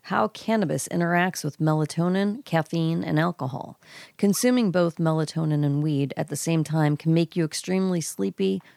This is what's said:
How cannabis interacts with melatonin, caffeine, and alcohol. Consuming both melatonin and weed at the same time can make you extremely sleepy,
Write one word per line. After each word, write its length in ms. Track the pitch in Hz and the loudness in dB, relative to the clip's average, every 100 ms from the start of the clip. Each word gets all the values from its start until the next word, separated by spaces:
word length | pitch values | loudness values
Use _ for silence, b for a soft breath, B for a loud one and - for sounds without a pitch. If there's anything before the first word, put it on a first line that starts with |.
How 260 | - 208 220 | 0 0 0
cannabis 580 | - - 226 170 147 - | -2 -2 0 0 -2 -2
interacts 560 | 170 170 175 180 - | 0 2 2 2 -2
with 160 | 151 - | -8 0
melatonin, 840 | 156 156 151 - 175 190 202 226 | 0 2 0 0 0 2 -2 -4
caffeine, 580 | - 165 151 170 160 165 | -2 -2 0 -2 0 -2
and 160 | 170 156 | 0 0
alcohol. 640 | 170 - 131 139 - - B B B - | 0 -2 -8 -8 -12 -16 B B B 0
Consuming 520 | 202 196 247 247 214 | 0 2 2 4 2
both 280 | 175 170 - | 2 0 2
melatonin 680 | 160 160 151 160 156 151 | 0 2 0 -2 0 2
and 180 | 147 143 | 2 0
weed 320 | 156 143 139 - | 0 0 -2 -2
at 120 | 156 | -6
the 80 | 143 | -4
same 260 | - 165 | 0 0
time 340 | 151 160 147 147 | 0 2 2 2
can 160 | 160 | 2
make 220 | 165 165 | 2 2
you 100 | 175 | -2
extremely 560 | 156 - - 190 190 180 | -4 -4 -2 -2 0 -2
sleepy, 640 | 151 - 196 - 190 190 B | -4 -4 -6 -2 -2 -2 B